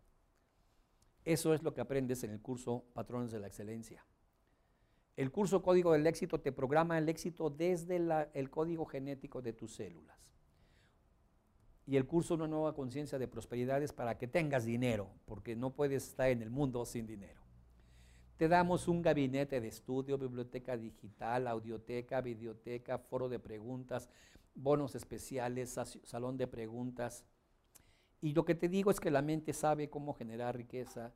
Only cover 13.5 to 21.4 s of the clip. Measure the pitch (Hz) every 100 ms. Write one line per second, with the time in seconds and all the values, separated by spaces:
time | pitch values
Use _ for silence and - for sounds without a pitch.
13.5 | 120 123 135 147 - 120 110 120 175 156
14.5 | 135 117 117 123 110 95 - - 101 110
15.5 | 113 131 127 143 135 - - 131 123 110
16.5 | 127 143 120 117 123 110 107 92 - -
17.5 | - - - - - - - - - 160
18.5 | 175 180 180 - 170 165 147 135 131 139
19.5 | 135 110 - - 131 135 139 131 123 123
20.5 | 127 123 123 113 - 113 - 113 120